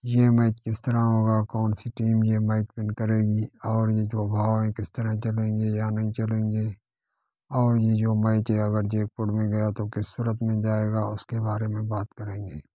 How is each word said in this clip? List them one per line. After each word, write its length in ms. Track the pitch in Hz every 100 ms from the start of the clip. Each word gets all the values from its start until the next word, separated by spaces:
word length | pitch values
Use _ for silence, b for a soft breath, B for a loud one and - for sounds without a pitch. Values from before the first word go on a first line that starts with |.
ये 240 | 123 120 123
मैच 300 | 117 117 110
किस 220 | - 107
तरह 180 | - 120
होगा, 400 | 117 113 110 110
कौन 280 | 107 113 110
सी 180 | 104 117
टीम 320 | - 113 113
ये 140 | 110 110
मैच 260 | 107 110 107 -
विन 120 | 107
करेगी 560 | 104 110 110 107 107 110 _ 107
और 240 | 113 110
ये 120 | 110
जो 240 | 107 110 101
भाव 340 | 104 107 110
हैं 100 | 110
किस 200 | 110 107
तरह 240 | - 113 110
चलेंगे 500 | 110 110 110 107 110
या 200 | 107 107
नहीं 220 | 107 110
चलेंगे, 540 | 107 113 110 110 107 110 98 _ _ _ _ _ _ _
और 280 | 131 120 117
ये 160 | 113 110
जो 180 | 110 110
मैच 280 | 110 110 107
है 80 | 107
अगर 260 | 107 107 104
जयपुर 440 | 107 104 - 107
में 180 | 107 107
गया 200 | 107 107
तो 160 | 104 104
किस 260 | 107 107
सूरत 280 | - 117 113
में 180 | 113 110
जाएगा, 440 | 110 110 107 107 107
उसके 320 | 107 - 113
बारे 240 | 107 107 107
में 200 | 107 107
बात 240 | 107 104 -
करेंगे। 440 | 104 101 95 73 -